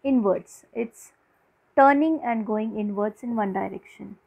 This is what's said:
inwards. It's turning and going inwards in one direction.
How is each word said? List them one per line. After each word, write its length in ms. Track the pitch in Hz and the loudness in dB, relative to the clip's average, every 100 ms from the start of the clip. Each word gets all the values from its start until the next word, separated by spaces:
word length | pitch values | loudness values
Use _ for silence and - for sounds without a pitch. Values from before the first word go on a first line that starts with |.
inwards. 600 | 277 262 202 185 - - _ 226 | 2 2 2 0 -4 -20 _ -8
It's 360 | 233 - - _ _ _ _ _ _ - | -8 -10 -20 _ _ _ _ _ _ 4
turning 460 | 269 277 320 320 | 6 6 2 0
and 220 | 240 226 214 | -2 -4 -2
going 320 | 214 220 208 | -4 -4 -4
inwards 460 | 208 202 208 214 | -4 -2 -4 -4
in 120 | 240 233 | -6 -2
one 160 | 202 | -2
direction. 640 | 185 196 190 - - 202 196 | -2 -6 -10 -16 -18 -18 -18